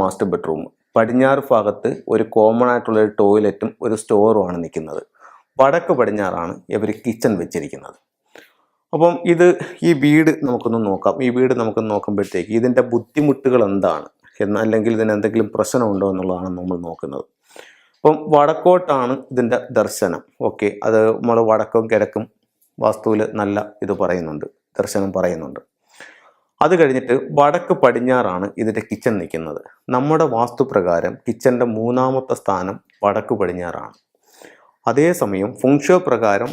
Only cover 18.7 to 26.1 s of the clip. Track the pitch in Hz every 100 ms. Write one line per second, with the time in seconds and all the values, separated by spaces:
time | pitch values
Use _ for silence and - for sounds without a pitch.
18.7 | 180 180 139 123 131 - 123 117 120 -
19.7 | 117 95 - 95 82 - - 113 - 104
20.7 | - 113 110 110 110 117 113 113 110 107
21.7 | 117 113 107 104 104 117 _ _ _ _
22.7 | - 117 104 - 107 107 107 101 101 107
23.7 | - 98 95 92 90 80 76 - _ _
24.7 | - 101 104 98 95 90 82 71 - _
25.7 | _ _ - -